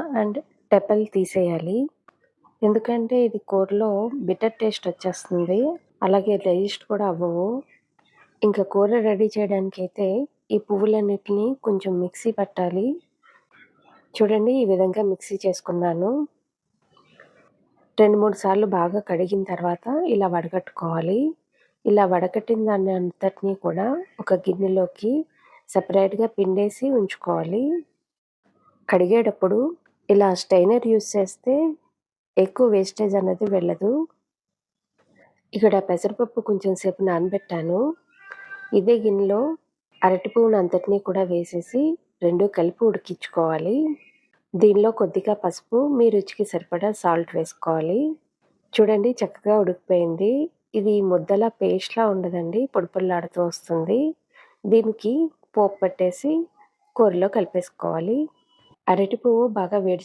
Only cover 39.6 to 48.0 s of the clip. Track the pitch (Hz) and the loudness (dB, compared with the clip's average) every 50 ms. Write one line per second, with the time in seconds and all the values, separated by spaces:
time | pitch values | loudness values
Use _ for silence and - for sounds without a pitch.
39.6 | _ _ _ _ _ _ _ - - 180 185 180 - 208 - 233 226 226 214 202 | _ _ _ _ _ _ _ -2 0 2 2 0 -2 -2 2 2 4 4 4 2
40.6 | 180 175 185 180 - - 202 202 196 202 180 190 190 180 175 175 170 - - 175 | 2 0 0 -2 0 0 -2 -2 -2 -2 -2 -2 -2 0 -2 -4 -4 -4 -8 -8
41.6 | 170 - - 254 294 320 330 - _ _ _ - 180 170 175 175 196 202 - - | -8 -4 -2 0 0 0 -2 -4 _ _ _ -2 0 0 2 2 0 0 0 0
42.6 | 165 175 175 - 233 220 180 - - - 180 - - - - 175 165 160 160 156 | 0 0 0 2 0 0 0 0 -6 -10 -14 -12 -12 -6 -2 -2 0 0 0 -2
43.6 | 160 180 226 285 311 311 294 - _ _ _ _ _ _ _ _ _ _ - 180 | -2 -2 -2 0 0 -2 -4 -6 _ _ _ _ _ _ _ _ _ _ 0 4
44.6 | 220 208 196 202 208 226 220 - 208 170 - 190 190 214 208 208 - 180 165 - | 6 6 6 6 4 2 2 0 -2 0 0 -2 -2 -2 -4 -2 -2 -6 -6 -6
45.6 | _ - 226 240 277 294 285 247 233 226 208 202 190 - - - 208 - - 165 | _ -2 0 0 2 2 2 4 4 4 4 2 -2 -2 -6 -6 -6 -4 -4 -8
46.6 | - - 175 170 196 214 208 - - 175 165 165 170 - - 165 160 - - - | -6 -6 -6 -2 -2 -2 -4 0 0 0 2 2 0 -4 -4 -6 -6 -6 -8 -8
47.6 | - 165 160 160 156 165 185 240 | -4 -2 -2 0 0 0 0 0